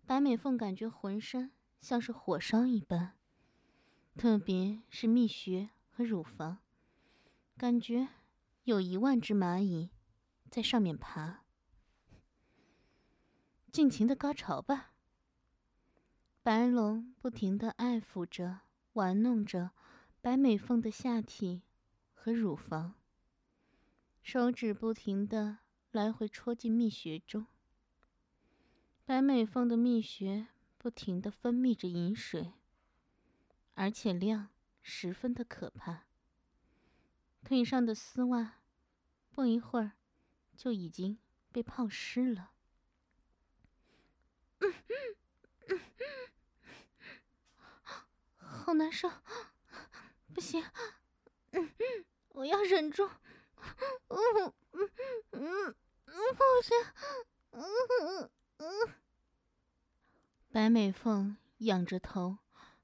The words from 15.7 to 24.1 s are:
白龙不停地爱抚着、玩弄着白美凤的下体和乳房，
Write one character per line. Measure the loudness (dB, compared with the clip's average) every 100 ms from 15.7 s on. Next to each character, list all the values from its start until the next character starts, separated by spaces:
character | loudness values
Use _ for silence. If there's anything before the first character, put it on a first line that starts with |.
| _ _ _ _ _ _ _
白 | 2 4 4
龙 | 4 2 0 -6 -8
不 | -8
停 | -2 0 0
地 | -2
爱 | -2 0 0
抚 | -2 -6 -8
着、 | -6 -6 -8 _ _ _
玩 | -2 2 4
弄 | 4 2 0
着 | -2 -4 -8 -20 -20 -20 _
白 | 0 4
美 | 6 4
凤 | 4 2
的 | 0
下 | -2 -2 0
体 | -2 -4 -6 -6 -10 _ _ _ _
和 | _ -2
乳 | 0 0 -2
房， | -4 -6 -6 -10 _ _ _ _ _ _ _ _ _ _ _